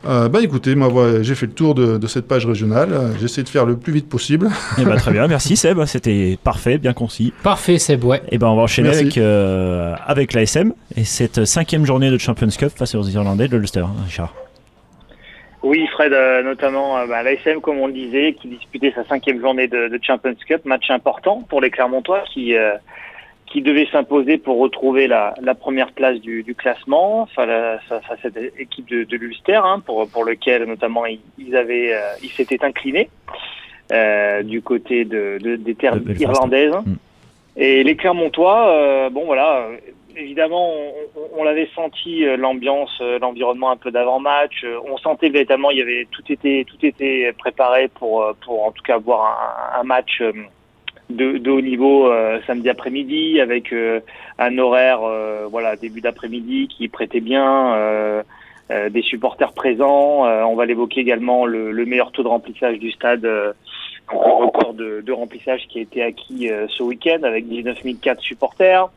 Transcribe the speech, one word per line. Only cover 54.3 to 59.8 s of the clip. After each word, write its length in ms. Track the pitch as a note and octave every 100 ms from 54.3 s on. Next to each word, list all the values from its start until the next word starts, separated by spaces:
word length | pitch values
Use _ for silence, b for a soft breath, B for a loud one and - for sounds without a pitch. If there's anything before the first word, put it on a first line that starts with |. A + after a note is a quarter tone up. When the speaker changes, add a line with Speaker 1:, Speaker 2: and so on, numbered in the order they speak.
| -
Speaker 4:
un 180 | A#2+ B2+
horaire, 420 | B2+ B2+ C3 B2
euh, 440 | A2+ A2 G#2+ G#2+ G#2
voilà, 260 | A2+ A2+ G#2+
début 260 | A2+ A2
d'après-midi 680 | G2+ - A#2 A#2+ A#2 C3+ C3+
qui 220 | - A2+
prêtait 320 | - A2 A#2
bien, 540 | A2+ C3+ C3+ C3+ B2+ A2
euh, 480 | G#2+ G#2+ G#2+ G#2+ G#2+ b b b _
euh, 180 | A2 G#2
des 120 | A2
supporters 520 | - A#2 B2 - C#3
présents. 720 | - C3+ A2+